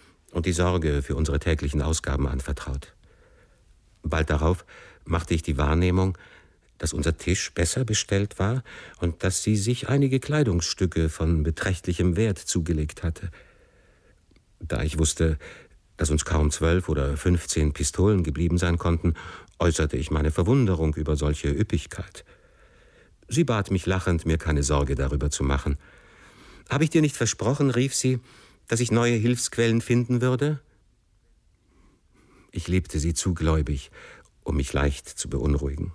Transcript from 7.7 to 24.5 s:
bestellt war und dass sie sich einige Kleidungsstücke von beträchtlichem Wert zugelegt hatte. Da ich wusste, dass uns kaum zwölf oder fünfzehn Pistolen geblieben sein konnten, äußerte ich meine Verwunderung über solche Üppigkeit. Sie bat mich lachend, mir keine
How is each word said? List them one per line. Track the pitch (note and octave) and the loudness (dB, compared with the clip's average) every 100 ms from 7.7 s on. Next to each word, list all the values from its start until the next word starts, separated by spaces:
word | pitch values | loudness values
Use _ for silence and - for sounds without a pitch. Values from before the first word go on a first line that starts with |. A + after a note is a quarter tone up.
| - | 0
bestellt | A#2+ G#2 - G2 G#2 - | -2 -2 0 0 0 -2
war | G2 B2+ - - - - | -2 -2 -6 -16 -18 -4
und | E2+ E2 | -4 0
dass | F#2+ - | -2 -2
sie | - | 0
sich | G#2+ G#2 B2 - | 0 0 -2 0
einige | C#3 C3+ C3 | 2 2 0
Kleidungsstücke | - D3+ C3+ E2+ - - F#2 E2 D#2+ | 0 0 2 2 0 0 0 2 -2
von | - D#2+ E2 | 0 0 2
beträchtlichem | D2+ D#2+ - F2+ - F2+ F2+ E2+ | 0 -2 -2 -4 -4 0 2 2
Wert | A2+ G2+ | 0 0
zugelegt | - F2+ D#2+ D#2 D2+ - | -4 -4 0 0 -2 -4
hatte. | E2+ - F2 - - - _ _ _ _ _ _ _ - _ - | -6 -4 -8 -14 -20 -20 _ _ _ _ _ _ _ -20 _ -14
Da | E2 - | -6 -2
ich | D2+ D2 | -2 0
wusste, | D#2+ - E2 D2+ - - - - _ - | 0 2 0 0 -6 -20 -20 -20 _ -4
dass | E2 | 0
uns | D#2 | 0
kaum | - D#2+ D2+ | 0 2 2
zwölf | - E2 F2 F2 | 2 2 2 0
oder | D2 C2+ D2 | -2 0 -2
fünfzehn | F#2 F2 - - D2+ | 0 0 0 0 0
Pistolen | - D#2 - G2 G2+ | 0 -4 2 2 4
geblieben | D#2+ D2 E2+ E2+ | 2 0 0 2
sein | F2 E2+ | 2 0
konnten, | F2 E2+ F2 E2 - - - - | 0 0 0 -2 -6 -18 -16 0
äußerte | E2+ D#2 D2+ B1 | 0 2 0 -2
ich | D2+ | -2
meine | D#2 D#2+ | 0 0
Verwunderung | - F2 C#3 A2 E2+ D#2 | 0 2 4 4 2 0
über | D2 D2+ D2 | 0 0 0
solche | D2 D2 D#2+ | 0 0 -2
Üppigkeit. | C#2+ G#2+ E2+ - - - - - - _ _ - _ _ _ _ _ - | -2 0 -2 -4 -12 -12 -14 -20 -20 _ _ -20 _ _ _ _ _ -6
Sie | A#2+ | 0
bat | C3+ A2 F#2+ | 2 2 0
mich | F#2+ | 0
lachend, | - F#2+ F#2 E2+ | 0 0 2 0
mir | D#2+ D#2+ | 2 -2
keine | - | 2